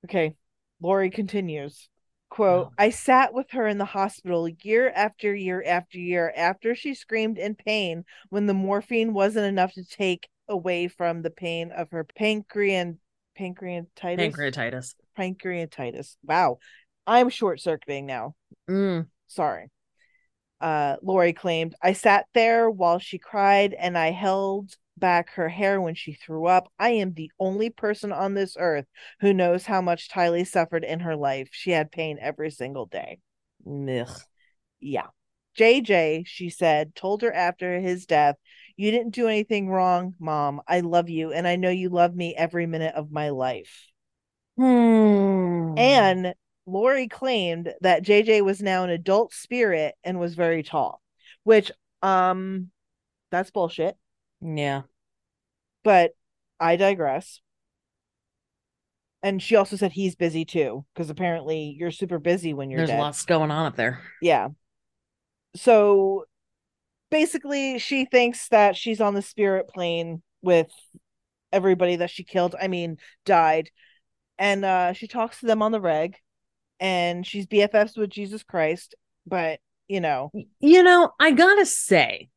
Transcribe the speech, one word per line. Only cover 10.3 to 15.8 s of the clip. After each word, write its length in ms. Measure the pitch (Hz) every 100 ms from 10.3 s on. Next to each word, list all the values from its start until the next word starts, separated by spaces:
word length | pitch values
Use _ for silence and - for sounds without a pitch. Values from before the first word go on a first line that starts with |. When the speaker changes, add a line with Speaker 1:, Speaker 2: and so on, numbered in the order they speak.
| _ -
Speaker 1:
away 400 | 202 175 175 175
from 340 | _ 175 170
the 100 | 165
pain 400 | 165 180 165 165
of 180 | 170 170
her 120 | 170
pancrean-, 960 | 160 - 214 214 208 208 202 190 175 170 _ _ _ -
pancreatitis?" 480 | 185 180 185 175 170 _
Speaker 2:
Pancreatitis. 1000 | 180 175 170 147 143 139 117 127 127 - _ -
Speaker 1:
Pancreatitis. 1000 | 185 190 185 175 165 -